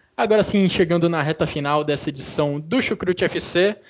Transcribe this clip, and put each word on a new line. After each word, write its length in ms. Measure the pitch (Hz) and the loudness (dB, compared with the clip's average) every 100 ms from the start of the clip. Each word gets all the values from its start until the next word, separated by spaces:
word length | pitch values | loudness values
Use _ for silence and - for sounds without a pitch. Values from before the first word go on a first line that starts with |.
| _ - | _ -2
Agora 260 | 220 214 | 2 2
sim, 260 | 196 208 185 | 2 2 2
chegando 400 | - 170 170 170 | 2 2 2 2
na 140 | 165 | 0
reta 240 | 147 160 156 | -2 -2 -2
final 380 | 156 143 151 | -2 0 0
dessa 260 | 147 143 - | 0 -2 -4
edição 500 | 139 127 - 147 143 | -8 -8 -2 -2 -2
do 220 | 156 247 | -2 -2
Chucrute 420 | - 214 185 180 | 0 -2 -2 0
F 160 | 180 165 | 0 -2
C, 380 | - 175 196 214 | -2 2 2 0